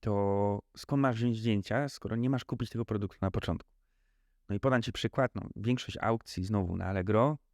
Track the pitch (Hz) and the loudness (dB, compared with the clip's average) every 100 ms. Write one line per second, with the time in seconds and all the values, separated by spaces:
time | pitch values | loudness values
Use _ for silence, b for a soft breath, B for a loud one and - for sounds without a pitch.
0 | - 101 101 101 101 101 - - - 143 | 0 0 2 2 2 0 -6 -20 -2 2
1 | 139 113 120 113 113 104 92 113 143 - | 2 2 0 2 2 2 2 -2 -2 -6
2 | - 113 123 135 - - 117 113 117 107 | -6 -2 0 0 -2 -6 -4 -4 -2 -2
3 | 98 - 95 101 - 87 - _ _ _ | -4 -2 -2 -2 -2 -4 -6 _ _ _
4 | _ _ _ _ _ 101 135 127 113 - | _ _ _ _ _ -2 2 2 0 -4
5 | 117 - 127 - - - 101 127 - 101 | -4 0 0 -2 -10 -6 -2 -2 -2 -4
6 | - 113 - - 92 107 90 90 92 98 | -2 -2 -4 -6 0 0 0 -2 -2 -2
7 | 92 107 131 151 _ | 2 4 4 2 _